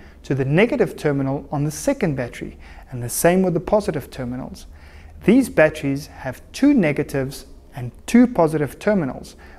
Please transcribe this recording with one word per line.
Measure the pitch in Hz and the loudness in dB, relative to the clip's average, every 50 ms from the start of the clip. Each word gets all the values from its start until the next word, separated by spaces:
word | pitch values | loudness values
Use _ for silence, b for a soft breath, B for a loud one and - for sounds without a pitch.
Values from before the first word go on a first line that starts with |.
| B B B B | B B B B
to | - - 139 | -6 -4 -2
the | 135 131 | -2 0
negative | 135 147 180 226 240 302 247 180 180 - | 2 2 2 2 2 2 0 0 -2 -2
terminal | - - 151 139 139 135 135 139 151 - - | -2 -2 -2 0 0 -2 -2 -4 -6 -6 -6
on | 156 143 147 | -4 -4 -2
the | 156 | -4
second | 151 - - 285 277 277 202 160 135 | -4 -4 -2 -2 -2 0 -2 -2 -2
battery, | 131 120 117 - - - - - B B B B B B - | -4 -6 -8 -10 -12 -14 -14 -14 B B B B B B -12
and | 131 120 | -10 -10
the | 120 120 | -8 -8
same | - - - 170 185 190 | -2 0 2 4 4 4
with | 185 180 165 | 2 2 0
the | 165 | -2
positive | - - 208 214 208 190 156 135 - - | 0 0 0 0 0 -2 -6 -6 -8 -10
terminals. | - - 123 120 127 127 - - 190 - - b b b b b b b b b b - - | -12 -12 -10 -10 -10 -10 -10 -12 -14 -16 -18 b b b b b b b b b b -2 2
These | 180 233 269 247 - | 4 4 6 4 2
batteries | - 165 156 156 156 - - 139 139 143 147 | 4 4 4 4 4 0 -4 -4 -4 -4 -6
have | - - - - 131 123 - - - | -12 -16 -12 -10 -10 -10 -12 -14 -16
two | - - 269 294 | -2 2 4 4
negatives | 285 233 170 147 143 151 143 - - 135 131 139 - - - - - - - - - | 6 6 4 2 2 0 -2 -2 -2 -4 -4 -4 -6 -12 -16 -18 -20 -20 -20 -18 -12
and | 131 123 123 - - - | -10 -10 -10 -12 -14 -4
two | - - 240 247 247 | 2 4 4 4 4
positive | 247 180 165 151 160 151 147 - - - | 4 2 2 2 2 0 -2 -4 -6 -4
terminals, | - 208 214 185 151 127 - - - - B B B B B | -2 0 0 2 0 -2 -6 -8 -14 -16 B B B B B